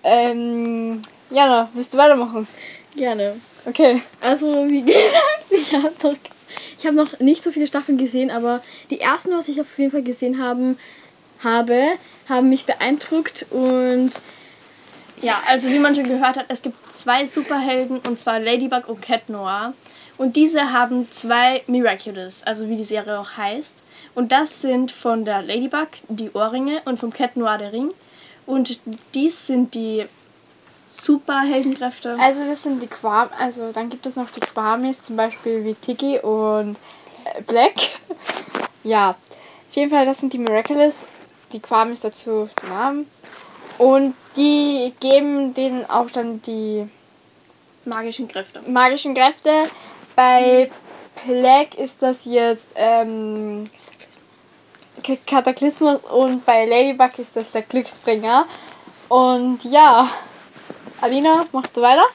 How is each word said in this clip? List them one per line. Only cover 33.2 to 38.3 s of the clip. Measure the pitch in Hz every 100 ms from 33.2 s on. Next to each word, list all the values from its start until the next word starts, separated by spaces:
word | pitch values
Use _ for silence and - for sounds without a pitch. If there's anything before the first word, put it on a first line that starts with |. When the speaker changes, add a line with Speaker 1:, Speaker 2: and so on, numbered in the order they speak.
| 240 -
Speaker 1:
also | 247 240 226
dann | 220 233
gibt | 254
es | 269
noch | 254 240
die | -
Quamis, | - 226 214 226 262 262
zum | -
Beispiel | 220 226 - 233 226
wie | 214
Tiggy | 214 - 233 277 277
und, | 214 214 214 214 208 208 - - - -
äh, | - -
Black. | 214 233 294
<laughs> | - - - - 349 -